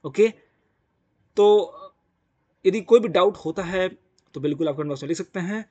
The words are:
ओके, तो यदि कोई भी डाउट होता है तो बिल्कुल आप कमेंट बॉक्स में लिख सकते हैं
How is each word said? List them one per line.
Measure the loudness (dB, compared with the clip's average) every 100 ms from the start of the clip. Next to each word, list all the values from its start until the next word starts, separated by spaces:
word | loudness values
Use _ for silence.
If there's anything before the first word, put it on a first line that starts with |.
ओके, | -8 0 0 0 _ _ _ _ _ _ _ _ _ 2
तो | 4 4 2 -10 -20 _ _ _ _ _ _ _
यदि | -2 -2
कोई | 4 4
भी | 4
डाउट | 0 0 0
होता | -10 -8
है | -6 -4 -4 -6 _ _ _
तो | -8
बिल्कुल | -6 -4 -6
आप |
कमेंट | -6 -8
बॉक्स | -8
में | -8
लिख | -8
सकते | -8 -10
हैं | -8 -10 -12